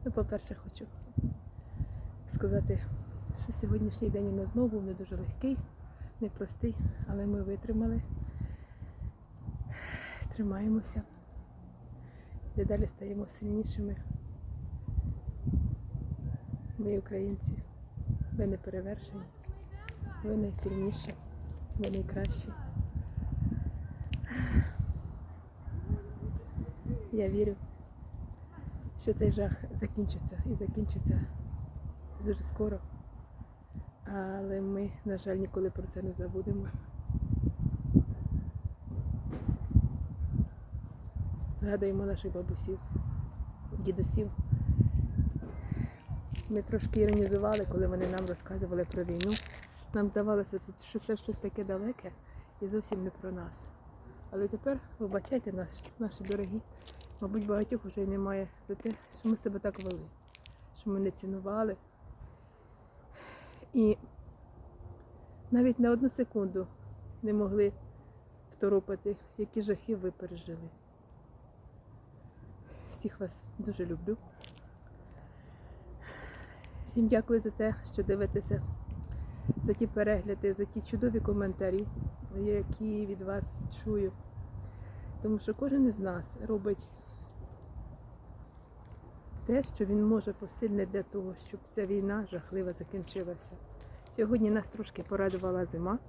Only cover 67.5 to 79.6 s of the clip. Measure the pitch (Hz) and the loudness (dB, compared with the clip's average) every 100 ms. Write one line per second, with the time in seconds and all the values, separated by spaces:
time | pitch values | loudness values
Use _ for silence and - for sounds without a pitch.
67.5 | 208 202 - - - - - - - - | 6 6 4 -14 -16 -20 -20 -20 -20 -20
68.5 | - 202 196 190 196 202 202 - - 208 | 0 6 6 4 -2 -2 -2 -6 -4 0
69.5 | 226 208 196 - 214 185 - 180 170 175 | 0 2 0 2 0 0 -2 -10 -8 -8
70.5 | 165 165 - - - - - - - - | -8 -10 -14 -20 -20 -20 -20 -20 -20 -20
71.5 | - - - - - - - - - - | -20 -20 -20 -20 -20 -20 -20 -20 -18 -18
72.5 | - - - - - 208 - 185 - - | -16 -16 -16 -12 -6 -6 -4 -6 -6 -14
73.5 | - 208 202 175 165 175 220 - - - | -6 -4 -2 -2 -2 0 -2 -4 -16 -16
74.5 | - - - - - - - - - - | -16 -18 -18 -18 -18 -16 -16 -16 -18 -18
75.5 | - - - - - - - - - - | -18 -16 -16 -14 -14 -14 -12 -12 -14 -14
76.5 | - - - - 233 226 220 220 226 220 | -16 -14 -10 -2 4 6 6 6 4 4
77.5 | - 220 220 - - 196 196 202 202 - | 2 2 2 -4 0 2 4 4 2 2
78.5 | 208 - - - - - - - - - | 0 0 -4 -6 -6 -6 -6 -6 -4 0
79.5 | - | 2